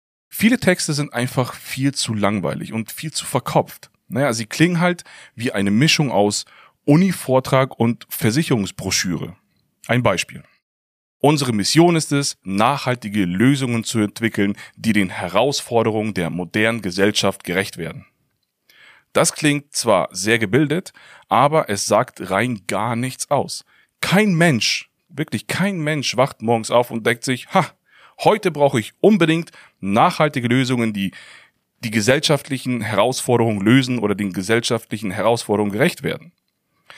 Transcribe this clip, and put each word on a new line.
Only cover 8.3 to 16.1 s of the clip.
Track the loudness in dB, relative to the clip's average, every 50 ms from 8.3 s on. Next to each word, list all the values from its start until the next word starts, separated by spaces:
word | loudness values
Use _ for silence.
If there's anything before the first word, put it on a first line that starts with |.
| 2 0 0 0 0 -2 -2 -4 -8 -8 -6 -4 -2 -2 -2 -2 -4 -4 -6 -10 -14 -18 _ _ _ _ _ _ _ _ -4 -2
Ein | 0 2 2
Beispiel. | 2 0 0 -4 -8 -12 -18 -20 _ _ _ _ _ _ _ _ _ _ _ _ _ _ _
Unsere | 2 2 2 2 0 -2 -2
Mission | -2 -2 2 4 4 4 4 4
ist | 0 -2 -2 -2
es, | -2 -2 -4 -6 -10 _
nachhaltige | -6 -2 0 0 0 0 0 -2 -4 -4 -4 -6 -4 -2 0 0
Lösungen | 0 0 2 2 2 2 2 0 -2 -2 -4 -4
zu | -2 -2 0
entwickeln, | -2 -2 -2 -4 -4 -2 0 0 0 0 -2 -4 -10 -18 -18
die | -6 -2 0 0
den | 2 0 0
Herausforderungen | -4 -6 -8 -2 0 0 2 2 0 -4 -6 -2 0 0 0 0 0 -2 -4 -4